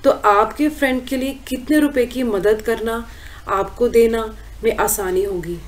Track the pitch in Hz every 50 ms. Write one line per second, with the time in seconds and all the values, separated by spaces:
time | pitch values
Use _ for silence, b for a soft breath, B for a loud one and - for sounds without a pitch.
0 | - 269 - - - 208 202 202 214 214 - - 294 302 302 - 285 262 254 254
1 | 247 - 269 254 262 269 277 - - - 254 247 - - 302 302 302 285 285 262
2 | 240 240 - 254 254 233 208 196 175 208 220 214 - 233 220 214 214 226 226 233
3 | 233 B B B B B B B B - 202 196 190 190 - - 240 233 240 233
4 | 233 226 226 226 220 220 220 B B B B B 214 226 226 - 202 208 - 214
5 | 196 185 185 185 202 202 190 175 160 170 175 170 -